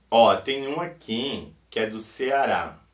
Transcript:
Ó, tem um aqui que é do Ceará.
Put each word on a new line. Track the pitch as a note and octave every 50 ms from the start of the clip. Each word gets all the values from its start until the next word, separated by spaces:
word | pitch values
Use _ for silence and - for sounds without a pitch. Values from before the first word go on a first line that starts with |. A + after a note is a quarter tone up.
| _ _
Ó, | A#2+ A#2 A#2 - -
tem | - - C3+ C3+ C#3 C3+
um | C3+ D3 E3
aqui | F3 F3 E3+ - - - A2+ A#2 C3+ C#3+ A#2 F2+ - - - _ _ _
que | - A#2
é | A2
do | A2 A2 A2
Ceará. | G#2+ - - - C3 C3 C#3 - - G#2+ G2+ F2+ - - D#2 - _ _